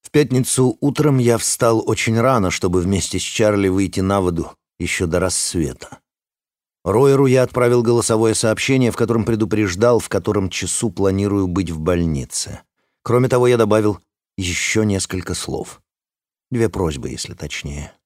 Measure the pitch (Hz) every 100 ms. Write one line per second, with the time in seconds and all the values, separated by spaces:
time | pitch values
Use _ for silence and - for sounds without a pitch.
0 | - 147 131 127 127 - 127 - 143 131
1 | 151 135 120 117 - - 120 113 - 107
2 | - 113 123 127 92 - 95 90 90 98
3 | - 92 - - 107 101 98 92 95 101
4 | 95 101 90 85 - - _ _ 85 -
5 | 90 87 92 - - 92 69 65 - -
6 | _ _ _ _ _ _ _ _ 90 104
7 | 139 139 139 127 123 123 120 123 117 120
8 | 113 110 113 107 113 107 - 135 120 -
9 | 113 113 101 113 107 107 101 90 117 117
10 | - 98 95 104 95 - 92 - 117 87
11 | 98 95 101 101 95 90 90 80 80 87
12 | 85 73 64 - - - _ _ _ _
13 | - 123 127 123 123 120 107 107 104 95
14 | _ _ _ - 90 85 - 110 107 98
15 | - 92 87 90 - - - - _ _
16 | _ _ _ _ _ 123 113 95 85 69
17 | 58 65 - 69 73 - 76 73 71 _